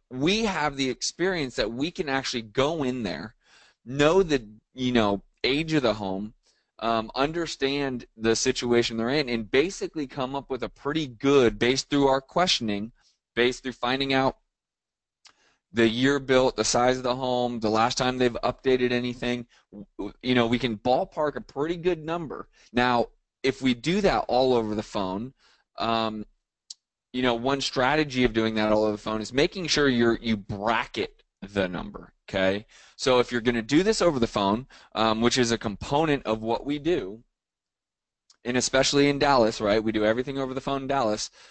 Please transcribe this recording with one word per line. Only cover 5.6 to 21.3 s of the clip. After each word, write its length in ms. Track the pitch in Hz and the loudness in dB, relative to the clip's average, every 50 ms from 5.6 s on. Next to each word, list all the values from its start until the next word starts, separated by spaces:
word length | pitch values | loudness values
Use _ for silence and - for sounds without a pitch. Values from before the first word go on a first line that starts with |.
| 165 160 | -2 0
of 120 | 156 147 127 | 0 2 2
the 100 | 110 104 | 2 0
home, 400 | 107 101 95 95 98 104 110 - _ _ _ _ _ _ _ _ - | 0 -4 -6 -6 -6 -8 -10 -12 _ _ _ _ _ _ _ _ -6
um, 300 | 107 113 117 113 113 110 - | -2 -2 0 0 -2 -4 -2
understand 920 | 123 139 151 160 170 165 151 - - 139 135 139 143 143 135 127 120 - _ _ | -2 -2 0 0 -4 -6 -6 -4 -4 -2 -2 0 -2 -2 -4 -4 -8 -10 _ _
the 180 | 113 110 113 113 | -2 0 2 2
situation 640 | - - 131 123 - 127 120 120 120 117 - 117 | 2 2 0 0 0 0 2 2 4 2 2 -2
they're 100 | 113 113 | -4 -2
in, 220 | 120 139 156 143 120 | -2 0 -2 -2 -2
and 200 | 120 117 110 98 | -4 -4 -4 0
basically 560 | - 135 160 196 - - 208 - - 160 143 | 2 2 2 2 -2 -8 -10 -8 -6 -8 -8
come 300 | 127 - 147 127 131 139 | -8 -6 -6 -6 -6 -6
up 140 | 139 - - | -8 -6 -6
with 140 | 131 120 120 | -8 -6 -6
a 40 | |
pretty 400 | 104 - _ - 143 151 160 151 | -8 -10 _ -6 -4 -4 -4 -4
good, 520 | 131 117 104 - 139 139 139 123 113 107 107 | -6 -8 -2 2 4 6 6 6 4 4 2
based 300 | 120 120 135 131 - - | 2 2 2 0 -2 -2
through 180 | 143 143 139 | 2 4 4
our 120 | 135 131 135 | 4 4 2
questioning, 720 | - _ - 175 180 180 - - 120 107 104 101 107 117 _ _ _ _ _ _ _ _ - | -2 _ 0 0 2 2 0 -2 -2 -4 -4 -4 -6 -8 _ _ _ _ _ _ _ _ -2
based 280 | 117 120 127 127 - - | 2 2 2 0 -2 -8
through 80 | 131 | -10
finding 400 | 117 - - 120 131 135 139 135 | -8 -4 -2 -2 -2 -2 -2 0
out 280 | 135 131 135 127 - _ _ _ _ _ _ _ _ _ _ _ _ _ _ _ _ _ _ - _ _ _ _ _ _ _ _ | 2 2 2 2 -2 _ _ _ _ _ _ _ _ _ _ _ _ _ _ _ _ _ _ -20 _ _ _ _ _ _ _ _
the 160 | - 113 117 | 0 2 2
year 320 | 113 113 123 131 139 143 139 | 2 2 2 2 2 2 0
built, 380 | 135 127 131 127 131 123 - | 0 2 2 4 4 2 0
the 80 | - 110 | 0 -2
size 320 | - - 120 123 127 127 | 0 2 2 2 2 2
of 60 | 127 127 | 0 -2
the 120 | 123 123 | -4 -4
home, 460 | 131 131 127 123 123 123 120 120 113 | -2 -2 -2 0 0 0 -2 -4 -2
the 80 | 110 104 | -2 0
last 280 | 110 110 113 123 - | 2 2 2 2 0
time 200 | - 131 127 127 | 0 -2 -2 0
they've 200 | 127 127 120 113 - - | 2 0 0 0 0 -4
updated 480 | 120 - - - 135 127 123 123 123 | -4 -4 -2 0 0 2 2 2 0
anything, 560 | 123 120 123 123 120 123 120 123 123 123 117 _ _ _ _ _ | 0 -2 -4 -4 -8 -6 -6 -6 -6 -6 -8 _ _ _ _ _
w-, 160 | - 104 101 _ _ | -20 -20 -20 _ _
w-, 160 | - 98 101 - _ | -12 -12 -12 -12 _
you 140 | - 127 127 | -2 2 2
know, 100 | 123 117 | 4 4
we 140 | 113 123 120 | 4 2 0
can 180 | 135 120 110 | 0 -2 -4
ballpark 600 | 104 - 127 131 165 190 - - 165 151 147 | -2 0 0 2 2 0 -4 -4 -4 -4 -4